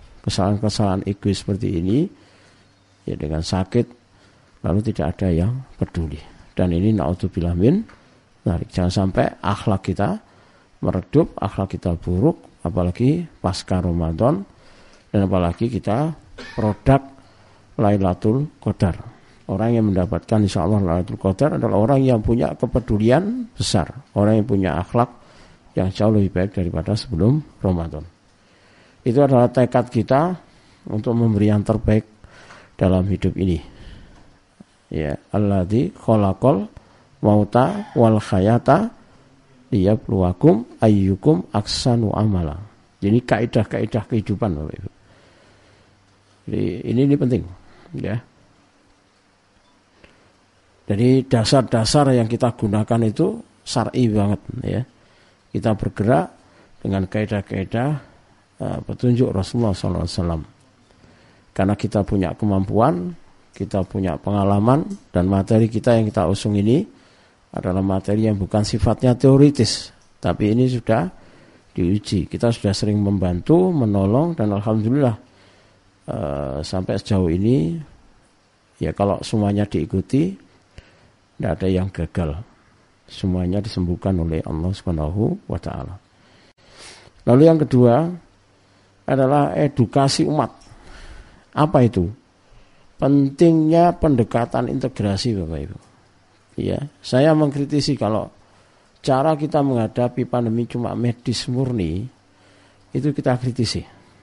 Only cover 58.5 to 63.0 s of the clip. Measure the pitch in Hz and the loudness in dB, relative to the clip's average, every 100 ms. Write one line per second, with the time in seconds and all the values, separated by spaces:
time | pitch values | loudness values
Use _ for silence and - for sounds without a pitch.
58.5 | _ 98 113 - 101 123 120 127 95 95 | _ -8 -8 -10 -2 0 2 0 -2 -4
59.5 | 120 113 92 101 87 85 - 87 82 - | -2 -2 -2 -4 -4 -4 -4 -4 -4 -8
60.5 | _ _ _ _ _ _ _ _ _ _ | _ _ _ _ _ _ _ _ _ _
61.5 | - 95 104 104 107 98 101 87 - 107 | -2 -2 -2 -2 -2 0 -2 -2 -2 -2
62.5 | 95 98 104 131 175 | 0 0 0 2 0